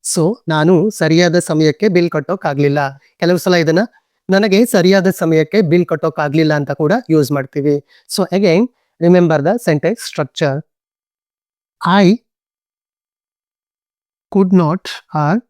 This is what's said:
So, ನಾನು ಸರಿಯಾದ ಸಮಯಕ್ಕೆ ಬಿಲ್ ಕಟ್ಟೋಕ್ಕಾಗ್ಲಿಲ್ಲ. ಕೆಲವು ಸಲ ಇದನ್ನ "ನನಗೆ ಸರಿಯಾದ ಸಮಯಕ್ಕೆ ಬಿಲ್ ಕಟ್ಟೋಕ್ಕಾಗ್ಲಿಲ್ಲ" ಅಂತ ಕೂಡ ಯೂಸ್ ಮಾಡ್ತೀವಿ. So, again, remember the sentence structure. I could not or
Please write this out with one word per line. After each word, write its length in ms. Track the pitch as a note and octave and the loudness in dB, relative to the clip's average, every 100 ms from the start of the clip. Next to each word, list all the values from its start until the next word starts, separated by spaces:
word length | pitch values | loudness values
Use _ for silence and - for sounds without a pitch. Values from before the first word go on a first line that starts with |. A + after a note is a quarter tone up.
So, 180 | - - E3 A#3+ - | -4 -2 -2 -4 -4
ನಾನು 260 | D#3 D#3 F3 G#3 | 0 2 2 0
ಸರಿಯಾದ 480 | - D#3+ D#3+ F3 F3 | -2 0 2 2 0
ಸಮಯಕ್ಕೆ 460 | - D#3 D#3 C#3 G#3+ | -2 0 0 0 0
ಬಿಲ್ 220 | F3 E3+ | 0 0
ಕಟ್ಟೋಕ್ಕಾಗ್ಲಿಲ್ಲ. 720 | D#3 C#3 F#3+ D#3+ C#3 C#3+ C#3+ C#3 C#3 _ _ | -4 -6 -6 -4 -2 0 0 -4 -8 _ _
ಕೆಲವು 200 | E3+ F3 | 0 0
ಸಲ 160 | F#3+ F3+ | 2 0
ಇದನ್ನ 260 | D#3+ E3 A#3 _ _ _ - | 2 0 -2 _ _ _ -2
"ನನಗೆ 320 | F#3+ G#3+ F#3+ A#3+ | 0 2 2 2
ಸರಿಯಾದ 420 | G3 F3+ G3 F#3 | 2 4 4 2
ಸಮಯಕ್ಕೆ 480 | F3+ E3 D#3+ D#3 G#3 | -2 0 0 0 0
ಬಿಲ್ 240 | E3+ F3 E3+ | 2 0 0
ಕಟ್ಟೋಕ್ಕಾಗ್ಲಿಲ್ಲ" 680 | D#3+ E3 D#3+ D3+ D3+ D#3 | -4 -4 -4 -4 0 0
ಅಂತ 180 | D3+ C#3+ | -2 -4
ಕೂಡ 200 | C#3+ D3+ A3+ A#3+ | -4 -2 -2 0
ಯೂಸ್ 220 | D#3 C3+ | 0 0
ಮಾಡ್ತೀವಿ. 420 | C#3+ B2+ D3 C#3+ C#3+ _ _ _ | -4 -6 -4 -2 -2 _ _ _
So, 100 | - F3+ | -6 -2
again, 320 | F#3 G3 E3+ B3 _ _ _ | 0 2 2 0 _ _ _
remember 380 | E3+ F3+ F3 D#3 | 2 4 4 0
the 160 | C#3+ A#3 | -2 -2
sentence 440 | - D3+ F3+ A#3 | -2 -2 -2 -6
structure. 540 | - - C#3+ - D3+ C#3 - _ _ _ _ _ _ _ _ _ _ _ | -10 -8 -10 -4 -4 -4 -10 _ _ _ _ _ _ _ _ _ _ _
I 240 | - G3 F#3 A3+ _ _ _ _ _ _ _ _ _ _ _ _ _ _ _ _ _ _ _ _ _ | 0 4 4 2 _ _ _ _ _ _ _ _ _ _ _ _ _ _ _ _ _ _ _ _ _
could 200 | G3+ F#3+ | -2 2
not 300 | F#3 D#3 F3+ - - _ | 0 0 -6 -10 -18 _
or 220 | D#3 D3 G#3+ | -6 -2 -4